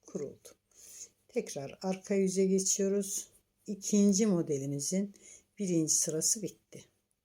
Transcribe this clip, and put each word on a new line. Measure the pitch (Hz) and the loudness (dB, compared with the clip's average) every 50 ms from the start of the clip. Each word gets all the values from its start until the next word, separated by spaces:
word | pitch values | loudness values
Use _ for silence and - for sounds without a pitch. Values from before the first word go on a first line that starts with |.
| _ | _
kuruldu. | - - - - - - - _ - - _ _ _ _ _ - - - - - - _ _ _ _ | -12 -10 -8 -8 -8 -12 -16 _ -20 -20 _ _ _ _ _ -20 -20 -20 -20 -20 -20 _ _ _ _
Tekrar | - 247 226 - - 143 139 - - - | -6 -6 -6 -4 -8 -10 -10 -10 -12 -8
arka | - 190 190 190 - - 208 | -4 -4 -4 -4 -4 -2 0
yüze | 196 196 185 175 190 190 | 2 2 2 2 2 2
geçiyoruz. | 190 190 190 190 - - - 196 196 196 202 196 196 - - - - _ _ _ _ _ _ - - | 4 4 2 2 2 0 0 0 0 0 0 -2 -2 -6 -8 -8 -10 _ _ _ _ _ _ -10 -10
İkinci | 208 196 - - 208 208 202 202 196 185 226 | -10 -8 -4 2 4 6 6 6 6 4 4
modelimizin | 214 185 170 160 156 147 135 135 139 139 143 139 - 180 190 202 202 196 - - - - - _ _ _ - | 2 2 2 0 0 -2 -4 -2 -4 -4 -4 -4 -2 -2 -2 -2 -4 -6 -16 -20 -20 -20 -20 _ _ _ -8
birinci | 208 185 175 165 156 147 - | -4 0 2 2 2 2 2
sırası | - - 170 151 160 170 - - 226 | 0 0 0 -2 -2 0 0 0 0
bitti. | 196 - - _ _ _ - - - _ _ _ _ _ _ _ _ | -2 -8 -10 _ _ _ -20 -20 -20 _ _ _ _ _ _ _ _